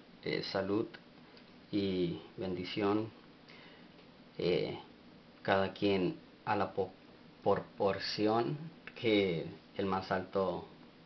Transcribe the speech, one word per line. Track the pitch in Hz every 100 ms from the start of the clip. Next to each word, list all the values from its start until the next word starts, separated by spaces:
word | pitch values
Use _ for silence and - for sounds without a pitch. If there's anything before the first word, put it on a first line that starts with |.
| - -
eh, | - -
salud | - 98 95 101 - - - - - - - - -
y | 104 98 90 87 - - -
bendición, | 92 90 90 107 101 104 110 - - - - - - - - - - - - -
eh, | 90 80 57 - - - - - - -
cada | - 98 95
quien | - 101 98 87 78 - -
a | - 104
la | 95
po-, | - 95 - - - - -
proporción | 107 98 - - 101 95 - - 107 113 - 147 - - - -
que | 117 104 95 82 - - - -
el | 98
más | 95 -
alto | 95 90 98 92 87 - - - -